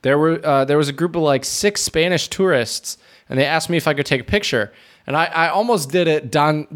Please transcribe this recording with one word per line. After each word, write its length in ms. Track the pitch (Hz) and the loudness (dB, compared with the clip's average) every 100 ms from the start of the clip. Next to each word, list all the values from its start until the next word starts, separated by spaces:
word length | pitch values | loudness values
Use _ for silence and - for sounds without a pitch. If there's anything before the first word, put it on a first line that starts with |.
there 160 | 127 143 | 2 2
were, 220 | 160 165 | 2 0
uh, 200 | 156 139 | 0 2
there 140 | 135 147 | 2 2
was 100 | 143 | 0
a 40 | |
group 220 | 139 170 | -2 -2
of, 80 | 170 | 0
like, 220 | 151 135 | 2 0
six 360 | - - 202 202 | -2 -2 -2 -2
Spanish 460 | - 165 170 175 - | -4 0 0 0 -2
tourists, 680 | - 190 139 113 - - - _ _ _ | -2 2 2 0 -8 -10 -14 _ _ _
and 100 | 131 | 0
they 60 | |
asked 260 | 143 160 - | 0 0 0
me 60 | 170 | 0
if 100 | 156 | 0
I 80 | |
could 120 | 143 139 | -2 0
take 140 | 135 | -2
a 20 | |
picture. 480 | 117 208 - 120 101 - - _ - | 0 -2 0 -2 -4 -10 -20 _ -4
And 100 | 147 | -2
I, 80 | 165 | 0
I 220 | 160 165 | 0 0
almost 420 | 180 233 214 135 | 0 0 0 0
did 180 | 180 170 | 0 2
it 220 | 151 127 | 0 0
Don, 360 | 147 147 151 147 | 0 2 0 -4